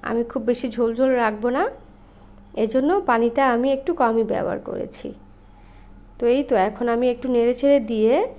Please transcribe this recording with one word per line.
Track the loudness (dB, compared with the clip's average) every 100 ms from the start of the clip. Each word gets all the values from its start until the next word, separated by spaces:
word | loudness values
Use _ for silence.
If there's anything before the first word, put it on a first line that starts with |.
| -4
আমি | -4 -4
খুব | -4 -2
বেশি | -2 -4
ঝোল | -2 -2 0
ঝোল | 2 2
রাখবো | 0 0 -2 0
না, | -2 -6 -20 -20 -20 -20 -20 -20 -14 -4
এজন্য | 0 0 2 0 2
পানিটা | 2 2 2 2
আমি | 2 0 0
একটু | -2 0
কমই | 0 2 0
ব্যবহার | -2 -2 -4 -6
করেছি। | -8 -8 -10 -14 -16 -20 -20 -20 -20 -20 -20 -20 -20 -20 -2
তো | 2
এই | 2 2
তো | 2 2
এখন | 0 -2
আমি | 0 0
একটু | -2 -2
নেড়ে | 2 2 2
চেড়ে | 4 4 2
দিয়ে | 0 2 2 0